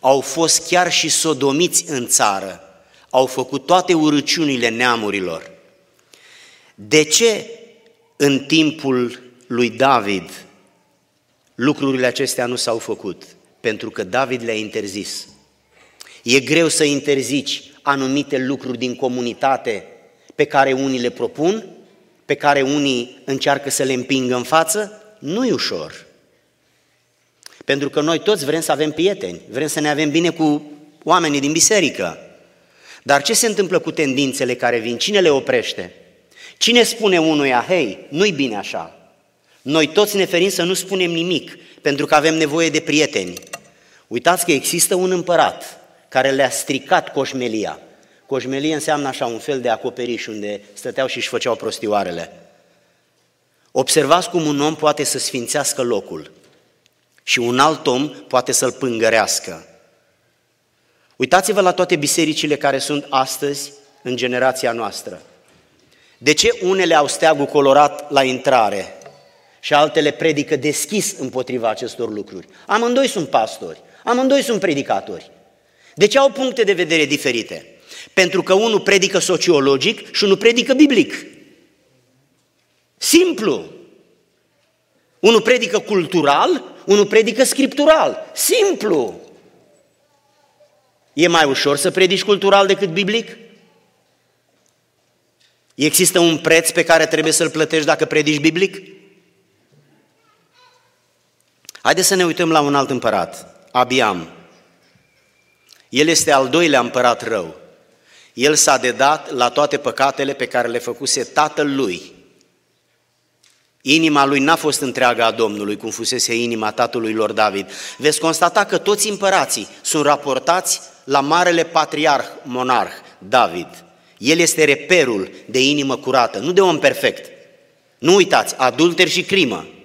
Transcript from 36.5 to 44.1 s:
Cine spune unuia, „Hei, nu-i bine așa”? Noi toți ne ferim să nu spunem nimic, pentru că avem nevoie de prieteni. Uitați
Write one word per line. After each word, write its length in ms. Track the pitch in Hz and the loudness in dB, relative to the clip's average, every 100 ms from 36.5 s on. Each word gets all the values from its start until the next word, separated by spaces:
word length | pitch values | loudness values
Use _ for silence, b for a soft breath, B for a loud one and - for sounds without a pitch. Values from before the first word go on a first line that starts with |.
| B | B
Cine 240 | - 240 | 2 4
spune 360 | 220 - 214 180 | 4 2 0 2
unuia, 460 | 160 151 139 123 117 | 2 2 2 0 0
„Hei, 380 | 180 127 95 - | -2 -2 -6 -10
nu-i 240 | 147 208 | -2 -2
bine 240 | 151 135 107 | 0 -4 -4
așa”? 360 | 95 98 82 - _ _ _ _ b b | -8 -10 -12 -18 _ _ _ _ b b
Noi 240 | 123 156 151 | -2 0 2
toți 300 | 156 208 202 | 2 0 0
ne 80 | |
ferim 260 | 185 175 190 | 0 2 0
să 120 | 190 | 0
nu 120 | 170 | -2
spunem 360 | 180 - 196 180 | -2 -4 -4 -2
nimic, 480 | 165 170 160 - - B B | -2 -4 -4 -8 -20 B B
pentru 260 | 156 139 156 | -4 -2 2
că 80 | |
avem 200 | 156 151 | 2 2
nevoie 360 | 160 156 151 165 | 0 0 0 0
de 100 | 151 | -2
prieteni. 580 | 160 147 147 107 90 87 - - b b b b | -2 0 0 -2 -6 -10 -16 -20 b b b b
Uitați 380 | b | b